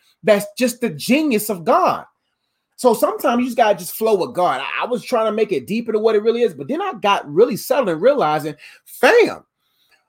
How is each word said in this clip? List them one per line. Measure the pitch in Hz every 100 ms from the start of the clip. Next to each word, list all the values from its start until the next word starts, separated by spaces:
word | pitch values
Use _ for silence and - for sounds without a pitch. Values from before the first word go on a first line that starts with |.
| _ _
that's | - 202 202 -
just | 247 240
the | 233
genius | 147 - 285 302 214 208
of | 185
God. | 165 330 320 92 - _ _ _ _ _ _ -
So | 254
sometimes | 214 311 427 294 240
you | 254
just | 233
gotta | 214 180
just | 175
flow | - 220 196
with | 139 147
God. | 175 131
I, | 117 131
I | 208
was | 240 -
trying | 233 220
to |
make | 214 208
it | 151 123
deeper | 220 233
to | 214
what | 226 214
it |
really | 226 233
is, | 226
but | 143 139
then | 311
I | 392 226
got | 202 190 -
really | 151 240 202
settled | - 285 202
and | 160
realizing, | 233 285 156 151 151 143 - -
fam, | - - 262 466 359 87 - _ _ _ _ _